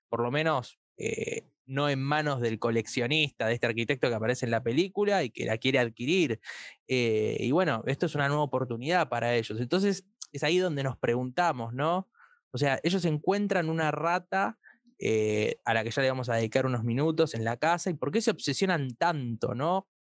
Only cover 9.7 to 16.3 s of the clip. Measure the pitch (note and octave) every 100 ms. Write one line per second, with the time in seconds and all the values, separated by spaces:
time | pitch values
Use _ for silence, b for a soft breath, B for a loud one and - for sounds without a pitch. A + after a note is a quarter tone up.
9.7 | F3+ G3+ F#3+ - - - C#3 D3+ F3+ F#3
10.7 | C#3+ C3+ - A#2+ B2 B2+ B2+ F3 B2+ A#2
11.7 | B2 D#3 F3+ - b b b _ B2 C#3+
12.7 | C3+ F3 F#3+ E3 D3+ - G3+ G3+ F#3+ D#3+
13.7 | E3 D#3 D3 E3 F3+ - F#3+ G3+ A3 B
14.7 | B B - A2+ A2 G#2+ G#2+ G#2+ - -
15.7 | A2+ A2 C#3 C3 C3 A#2+